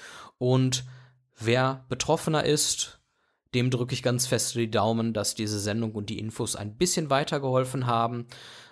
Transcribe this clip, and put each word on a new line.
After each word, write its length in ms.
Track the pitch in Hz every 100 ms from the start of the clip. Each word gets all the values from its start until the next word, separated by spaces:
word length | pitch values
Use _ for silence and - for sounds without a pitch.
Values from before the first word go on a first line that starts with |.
| - - - -
Und 460 | 123 131 131 127 - - - _ _ -
wer 460 | 110 120 131 131 -
Betroffener 560 | 127 - 160 - 156
ist, 560 | - 151 - - - - _ _ _ _ _
dem 160 | 123 123
drücke 220 | 127 123
ich 100 | 131
ganz 240 | 127 123 -
fest 280 | 117 -
die 160 | 120 117
Daumen, 420 | 113 104 113 113
dass 220 | 110 101
diese 260 | - 107 104
Sendung 320 | 104 107 113
und 160 | 110 104
die 100 | 107
Infos 380 | 110 - 113 -
ein 220 | 104 107
bisschen 320 | 180 - 156
weitergeholfen 760 | 139 156 151 135 127 127 139 123
haben. 400 | 117 117 120 120 - - - -